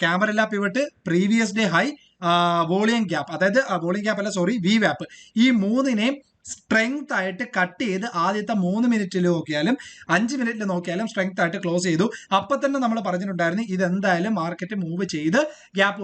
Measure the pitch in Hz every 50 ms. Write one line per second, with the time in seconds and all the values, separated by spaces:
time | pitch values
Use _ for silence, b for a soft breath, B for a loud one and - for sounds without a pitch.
0 | 175 170 175 190 214 214 208 220 220 214 214 202 202 196 185 254 294 294 - _
1 | - 175 165 180 196 202 226 226 226 202 196 226 220 180 165 170 214 285 294 -
2 | b b b b 180 170 175 175 175 175 170 170 165 160 180 196 214 220 233 233
3 | 214 170 165 147 143 - 165 151 185 202 196 262 269 254 190 170 160 175 185 208
4 | 202 220 208 202 202 214 - 185 175 185 254 226 165 185 220 226 202 160 143 -
5 | 156 - B B B B B 220 240 269 247 214 190 202 226 262 269 269 240 202
6 | 220 262 285 - - _ _ _ - - - - - - 214 220 226 240 277 302
7 | 269 - 254 202 185 190 185 185 247 247 - 190 180 180 - - 269 208 185 190
8 | 214 240 - 170 170 185 202 214 202 226 226 202 180 180 190 220 247 240 233 214
9 | 196 180 - 180 180 175 170 165 - - 151 147 156 208 269 - B B B B
10 | B B 160 185 233 240 294 262 240 233 226 220 214 196 180 175 175 180 170 190
11 | 226 214 - 202 185 190 185 - 175 165 190 190 - 170 170 180 175 185 160 160
12 | 208 233 B B B B 190 196 196 - 277 269 285 269 277 277 247 226 226 226
13 | 196 190 180 180 202 196 185 165 170 165 175 214 233 202 185 185 190 175 180 196
14 | 190 196 180 170 175 220 220 175 160 170 175 - 180 180 214 196 175 160 170 180
15 | 196 180 170 151 147 165 180 277 302 302 B B B B B 196 196 202 196 202